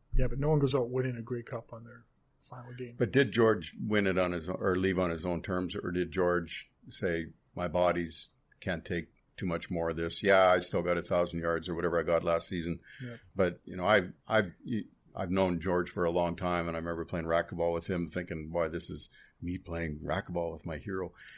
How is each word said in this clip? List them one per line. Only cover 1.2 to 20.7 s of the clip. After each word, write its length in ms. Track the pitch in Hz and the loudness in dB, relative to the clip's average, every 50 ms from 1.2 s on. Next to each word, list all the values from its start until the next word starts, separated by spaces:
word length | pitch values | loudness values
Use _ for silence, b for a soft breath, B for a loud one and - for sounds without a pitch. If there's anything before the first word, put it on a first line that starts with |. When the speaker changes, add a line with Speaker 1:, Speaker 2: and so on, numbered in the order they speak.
| 113 | -6
Speaker 1:
Grey 200 | - 123 120 113 | -6 -6 -8 -6
Cup 300 | - 131 117 - - 120 | -8 -10 -10 -10 -12 -16
on 120 | 113 117 | -16 -16
their 200 | 117 113 120 113 _ _ _ _ _ _ _ | -18 -20 -20 -20 _ _ _ _ _ _ _
final 320 | - - - 127 120 123 123 | -20 -18 -16 -16 -14 -14 -12
game. 180 | 123 127 120 117 - | -12 -12 -10 -2 0
Speaker 2:
But 140 | 127 107 - | 0 4 4
did 200 | 135 139 110 - | 4 4 4 6
George 420 | 117 113 113 107 98 85 - - - | 6 6 6 6 4 0 -10 -10 -6
win 260 | - 110 107 104 101 | -2 2 2 4 4
it 120 | 95 90 92 | 4 4 4
on 140 | 92 90 87 | 2 2 2
his 160 | 85 78 85 | -2 -4 -4
own, 80 | 92 - | -4 0
or 160 | - 98 92 | 0 2 2
leave 220 | 92 95 95 92 87 | 2 2 2 2 2
on 120 | 92 87 | 2 0
his 140 | 82 80 80 | 0 -2 -2
own 180 | 90 87 82 80 | -2 -2 -2 -2
terms, 340 | - 95 90 92 85 95 | -2 -2 -2 -2 -2 -4
or 140 | 104 - 98 | -4 -4 -2
did 200 | 87 87 90 82 | -2 -2 -2 -2
George 580 | - 92 90 87 87 87 85 80 - - - _ _ _ - - | 0 2 2 2 2 2 -2 -4 -10 -12 -14 _ _ _ -20 -12
say, 380 | - - 104 92 85 82 82 - - _ _ _ - | -8 -4 -2 0 0 -2 -4 -6 -12 _ _ _ -8
"My 140 | 90 87 85 | -4 -4 -2
body's 600 | 76 90 90 87 85 87 85 80 80 - - - _ _ _ _ _ - | 2 2 4 4 4 2 -2 -4 -6 -10 -12 -14 _ _ _ _ _ -10
can't 240 | - 98 87 82 - | -6 -6 -6 -4 -4
take 240 | - 90 87 80 - _ _ _ _ - | -4 -4 -4 -4 -6 _ _ _ _ -12
too 100 | - - | -6 -4
much 240 | 90 85 85 - - | -2 -2 -4 -4 -4
more 180 | 92 85 82 82 | -4 -2 -2 -2
of 60 | 80 | -2
this. 260 | 80 82 85 - - - | -2 -2 -4 -4 0 4
Yeah, 280 | 98 98 95 95 92 | 6 8 8 8 8
I 80 | 92 92 | 6 4
still 240 | 87 - - 95 85 | 2 0 -2 -2 0
got 160 | 87 87 85 | 2 0 0
a 40 | 82 | 0
thousand 380 | - 95 87 87 82 - 85 | 0 2 2 2 0 -2 -4
yards 280 | 82 85 85 82 80 87 | -2 -2 -2 -2 -2 -4
or 60 | 87 | -4
whatever 240 | 82 85 85 82 85 | -2 -2 0 0 0
I 40 | 80 | 2
got 220 | 80 85 82 85 | 2 2 2 2
last 240 | 85 85 85 - - | 2 0 0 0 -4
season." 320 | 95 87 82 85 82 - B B B B 127 | -6 -6 -4 -4 -6 -6 B B B B -14
Speaker 1:
Yeah. 140 | 120 117 B B B - | -14 -14 B B B -2
Speaker 2:
But, 240 | - 95 87 85 - - | 0 0 0 0 -4 -14
you 120 | - 92 | -12 -8
know, 100 | 92 87 | -2 2
I've, 260 | 98 107 104 90 92 - _ _ - | 6 6 6 4 2 -8 _ _ 0
I've, 240 | 110 110 104 87 - _ - - 123 104 - - _ _ _ _ - | 2 2 2 2 -4 _ -8 -4 -4 -4 -4 -6 _ _ _ _ -8
I've 160 | 78 98 87 | -6 -4 0
known 300 | 92 95 95 90 90 82 | 2 2 4 2 2 0
George 300 | 80 92 87 90 87 82 | 0 0 0 0 0 -2
for 140 | - - 87 | -2 0 0
a 60 | 85 | 2
long 260 | 85 87 87 87 87 | 2 2 0 0 -2
time, 300 | 85 92 90 87 87 85 | -2 -2 -2 0 0 -2
and 100 | 85 82 | -2 -4
I 40 | 82 | -4
remember 240 | 82 85 85 82 82 | -4 -4 -4 -6 -6
playing 220 | - - 85 80 | -4 -4 -4 -2
racquetball 460 | 82 82 85 82 - - 82 85 85 85 | 2 2 2 2 0 -2 0 0 0 0
with 140 | 85 82 - | 0 -2 -2
him 200 | 92 87 85 80 | -2 -2 -2 -4
thinking, 400 | 78 90 87 85 87 78 78 80 | -4 -6 -6 -6 -6 -8 -8 -4
"Boy, 200 | 82 85 82 78 | -2 0 0 0
this 220 | 80 82 - - | -2 -6 -8 -8
is 180 | 87 76 - - b b b b b b | -10 -12 -12 -14 b b b b b b
me 180 | - 87 90 92 | -8 -6 -6 -6
playing 420 | - - 82 85 85 80 76 76 78 | -8 -8 -6 -4 -4 -4 -6 -6 -4
racquetball 480 | 71 76 95 - - 87 87 85 82 82 | -4 -4 -4 -4 -4 -4 -4 -4 -4 -6
with 140 | 76 - | -8 -8
my 120 | 87 | -8